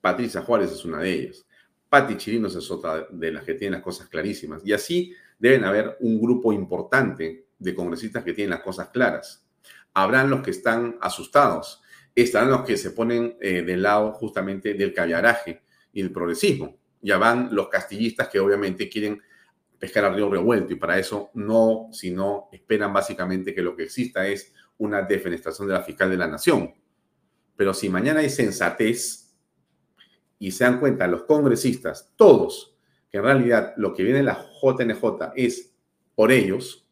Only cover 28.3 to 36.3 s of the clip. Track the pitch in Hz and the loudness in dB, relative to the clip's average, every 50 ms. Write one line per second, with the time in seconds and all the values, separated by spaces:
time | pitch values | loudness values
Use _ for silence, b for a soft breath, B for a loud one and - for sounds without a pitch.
28.3 | - - 123 104 95 - 90 87 - - 113 110 117 120 - - - - _ _ | 0 0 0 0 0 0 -2 -2 0 0 0 0 0 -2 -4 -8 -10 -12 _ _
29.3 | _ _ _ _ _ _ _ _ _ _ _ _ _ b b b b b b _ | _ _ _ _ _ _ _ _ _ _ _ _ _ b b b b b b _
30.3 | _ _ 101 95 90 - 123 123 127 127 147 135 117 - 90 90 87 87 - - | _ _ -10 -8 -2 2 2 2 4 4 2 0 2 2 0 0 0 -2 2 2
31.3 | 151 151 147 135 117 - - 131 110 - - 80 - - - _ _ _ 220 196 | 2 4 6 4 2 2 2 -2 -2 -2 -4 -8 -8 -8 -16 _ _ _ 10 10
32.3 | 139 104 87 87 - - - _ _ _ _ _ _ _ _ _ - 101 101 120 | 10 8 6 0 -4 -10 -14 _ _ _ _ _ _ _ _ _ -6 -2 2 2
33.3 | 139 127 123 120 120 110 101 - - - 104 92 - - 92 107 127 139 139 120 | 4 4 4 4 2 2 2 -2 -6 -4 -4 -4 -2 0 0 2 2 2 2 2
34.3 | 92 - - - - - - 131 127 131 127 113 110 - - 113 - - - - | 0 -4 -8 -18 -10 0 2 2 2 2 0 -2 -2 0 -2 -2 -2 -2 -8 -8
35.3 | - 135 127 120 123 - - _ _ _ _ _ _ _ _ _ _ - 110 110 | -2 0 0 0 0 -4 -12 _ _ _ _ _ _ _ _ _ _ 2 4 6